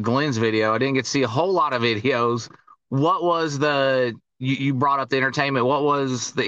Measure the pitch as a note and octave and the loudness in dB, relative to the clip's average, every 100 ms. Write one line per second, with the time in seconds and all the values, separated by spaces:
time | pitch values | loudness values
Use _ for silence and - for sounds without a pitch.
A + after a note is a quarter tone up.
0 | G#2+ C3 D3+ A2+ A2+ A2 G#2+ A2 C3+ C3 | -2 0 0 0 0 2 2 2 0 0
1 | A#2+ C#3+ B2 A#2+ F3+ F#3 D3+ B2+ A#2 G#2+ | 0 0 0 0 0 2 0 0 0 0
2 | B2 B2 A#2+ A#2 - - _ - - C3+ | 0 0 0 -2 -6 -18 _ -20 -6 0
3 | D#3 F#3 F3 E3 D#3+ C#3 D3+ C#3+ C3+ C3 | 2 2 0 0 -2 -2 0 2 2 2
4 | B2 A2 _ - B2+ C3+ C3+ C3 C#3+ C3+ | 0 -4 _ -8 -4 -2 0 0 0 0
5 | B2+ C3+ C3 C3 C#3 C3+ B2 C#3+ D3 C#3+ | 0 0 0 0 0 2 2 2 2 0
6 | C3+ B2 - - | 0 -4 -6 -4